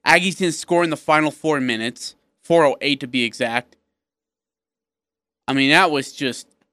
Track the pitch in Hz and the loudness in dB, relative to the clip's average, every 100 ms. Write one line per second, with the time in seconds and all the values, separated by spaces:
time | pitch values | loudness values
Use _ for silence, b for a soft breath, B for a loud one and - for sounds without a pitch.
0 | - 170 185 160 180 151 - 175 170 147 | 2 2 2 -2 -4 -4 -2 0 0 -4
1 | - 156 151 - 156 147 127 110 117 - | 0 0 0 -2 -2 -2 -2 -4 -6 -10
2 | - _ _ _ - 165 147 - 139 139 | -18 _ _ _ 0 4 4 2 -4 -4
3 | 131 127 117 - 117 120 - _ _ _ | -4 -2 -2 -2 -4 -4 -6 _ _ _
4 | _ _ _ _ _ _ _ _ _ _ | _ _ _ _ _ _ _ _ _ _
5 | _ _ _ _ - 135 135 160 180 147 | _ _ _ _ -6 0 4 4 4 0
6 | 135 - 135 117 - _ _ | -4 -8 -8 -8 -16 _ _